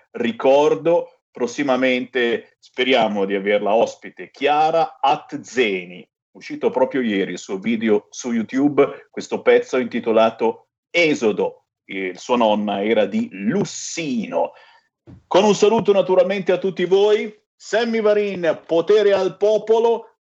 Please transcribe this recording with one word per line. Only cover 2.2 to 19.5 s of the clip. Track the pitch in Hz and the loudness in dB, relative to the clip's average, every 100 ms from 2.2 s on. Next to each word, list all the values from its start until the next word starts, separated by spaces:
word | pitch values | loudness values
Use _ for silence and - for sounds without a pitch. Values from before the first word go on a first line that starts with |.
| 120 110 - _ | -2 -2 -8 _
speriamo | _ - 127 127 107 104 | _ -4 0 2 2 0
di | 98 98 | -2 -2
averla | 98 104 101 | 0 0 2
ospite, | 113 107 - 98 - 90 | 0 0 -4 -18 -18 -18
Chiara | - 135 147 156 165 156 - | -4 -2 0 0 0 -2 -2
Atzeni, | 139 - - 143 - 127 110 92 87 90 - _ _ | 0 0 -4 -14 -6 -2 0 -2 -8 -18 -20 _ _
uscito | 95 - 147 117 | -20 -16 -4 -2
proprio | 127 131 139 | 0 0 -2
ieri | 117 98 90 | -2 -2 -4
il | 90 | -8
suo | - 98 | -10 -8
video | 110 113 113 104 - | -4 -2 0 0 -2
su | - 123 | -12 -6
YouTube, | 117 107 131 143 139 139 - - | -4 -4 0 0 2 0 0 -16
questo | - - 117 | -14 -8 -2
pezzo | 123 120 - 131 | 2 2 2 -4
intitolato | 117 117 117 110 113 - 113 - _ _ _ | -4 -4 0 2 2 0 -4 -4 _ _ _
Esodo. | 170 160 117 113 98 90 - _ _ - | 0 0 2 0 0 -4 -6 _ _ -14
Il, | 95 92 90 | -8 -8 -8
sua | - 120 | -2 0
nonna | 110 107 104 98 | 2 0 -2 -2
era | 107 107 101 | 0 0 0
di | 110 120 | -2 -6
Lussino. | 95 104 196 170 - - - 160 120 87 165 - - - _ _ _ - - - | -6 -4 -2 -4 -8 -12 -8 -6 -6 -4 -4 -4 -8 -20 _ _ _ -20 -20 -2
Con | 170 | 2
un | 208 | 2
saluto | 196 208 226 202 | 4 2 2 2
naturalmente | 196 185 185 180 202 185 | 2 4 2 2 0 -2
a | 180 | 0
tutti | 190 180 175 | -2 -4 2
voi, | 190 208 214 226 - _ | 4 4 2 -2 -12 _
Sammy | _ - 214 233 226 | _ -4 -2 -2 0
Varin, | 208 208 202 185 165 139 - | 2 2 0 -2 -2 -2 -2
Potere | 165 165 214 208 | 0 4 4 4
al | 190 185 - | 2 0 0
Popolo, | 208 | 0